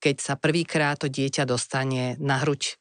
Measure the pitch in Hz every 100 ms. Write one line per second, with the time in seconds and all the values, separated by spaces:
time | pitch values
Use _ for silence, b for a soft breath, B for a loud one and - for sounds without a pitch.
0 | 151 135 - 139 156 160 160 160 147 143
1 | 147 135 135 143 131 123 - 135 131 131
2 | 127 123 143 135 147 139 - -